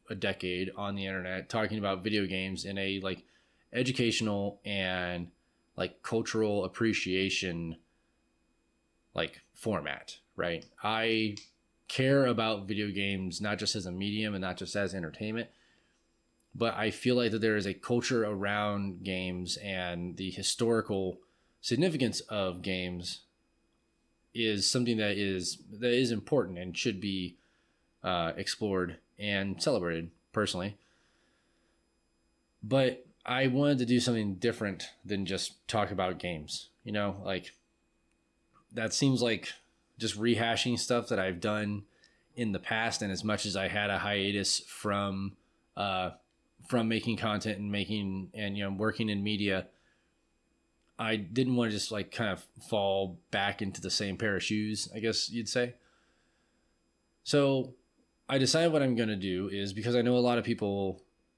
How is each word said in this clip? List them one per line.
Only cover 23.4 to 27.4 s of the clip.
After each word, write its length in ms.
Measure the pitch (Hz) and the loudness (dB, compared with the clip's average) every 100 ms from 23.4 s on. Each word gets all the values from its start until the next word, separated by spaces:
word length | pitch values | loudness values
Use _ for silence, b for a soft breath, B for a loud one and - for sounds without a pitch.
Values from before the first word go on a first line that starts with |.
| _ _ _ _ _ _ _ _ _ 117 | _ _ _ _ _ _ _ _ _ -2
is 300 | 113 101 92 | 0 2 2
something 280 | 127 120 113 | 2 2 2
that 200 | 104 101 | 2 0
is, 400 | 98 92 87 - - | 0 0 -2 -6 -12
that 200 | 104 120 | -4 2
is 200 | 120 123 | 4 4
important 480 | 110 - 143 92 87 | 0 2 2 2 -4
and 180 | 90 85 | -8 -2
should 240 | 123 95 | -2 -2
be, 360 | 101 95 87 - | -2 -4 -6 -10